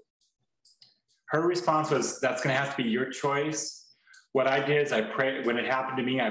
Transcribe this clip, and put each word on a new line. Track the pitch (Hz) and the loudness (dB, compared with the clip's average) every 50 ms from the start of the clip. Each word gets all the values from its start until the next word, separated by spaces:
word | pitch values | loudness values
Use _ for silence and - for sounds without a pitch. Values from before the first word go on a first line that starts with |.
| - _ _ _ _ _ _ _ _ _ _ _ - - - _ - _ _ _ _ _ _ _ _ - | -20 _ _ _ _ _ _ _ _ _ _ _ -20 -20 -20 _ -20 _ _ _ _ _ _ _ _ -2
Her | - 156 170 | 0 0 2
response | 175 180 175 - 165 156 151 151 - | 2 0 0 0 2 2 2 2 2
was, | 147 123 107 107 - - | 0 0 0 -2 -4 -2
"That's | 131 127 123 - - | -2 -2 0 0 0
gonna | 139 131 | 0 0
have | 135 139 135 - | 0 0 -2 -4
to | - 120 | -4 -2
be | 113 | 0
your | 110 127 131 131 | 0 0 0 -2
choice." | - - - 143 139 143 147 156 156 151 - - - - - _ _ _ _ _ - - - _ - | -4 -4 -2 0 0 0 0 -2 -2 -4 -6 -8 -10 -14 -18 _ _ _ _ _ -20 -20 -10 _ 0
What | 131 127 | 2 2
I | 131 135 147 - | 4 2 2 2
did | 147 147 147 143 | 2 2 2 2
is | - | 2
I | 127 110 | 2 0
prayed, | 107 - - - 131 135 135 135 123 | 0 0 -2 -2 0 0 0 0 0
when | 117 117 | 0 0
it | 117 107 | 0 0
happened | 120 131 131 131 127 127 | 0 0 0 0 -2 -2
to | 127 120 | -2 -2
me, | 127 131 131 | 0 0 0
I | 120 110 | 0 0